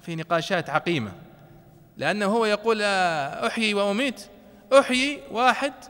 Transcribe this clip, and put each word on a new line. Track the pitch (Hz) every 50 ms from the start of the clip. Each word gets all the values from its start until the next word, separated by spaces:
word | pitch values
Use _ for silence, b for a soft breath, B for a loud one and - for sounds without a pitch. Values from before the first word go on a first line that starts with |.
في | - - 170
نقاشات | 160 156 - 175 165 160 - 196 175 156 -
عقيمة، | 139 151 - 170 170 147 110 98 87 - - - - - - - - - - - - - - - -
لأنه | - 127 151 180 208 208
هو | 190 214 233 226
يقول: | 214 208 208 208 226 226 208
"آه، | 208 202 196 190 185 175 165 151 139 139 156 - -
أحيي | 226 - 233 220 214 208
وأميت"، | 202 202 202 196 214 269 269 - - - - - B B B B B B - 262 269
أحيي | 262 - 254 254 254 285 294 277 - -
واحد | - 220 247 254 226 - 269 285 277 - - -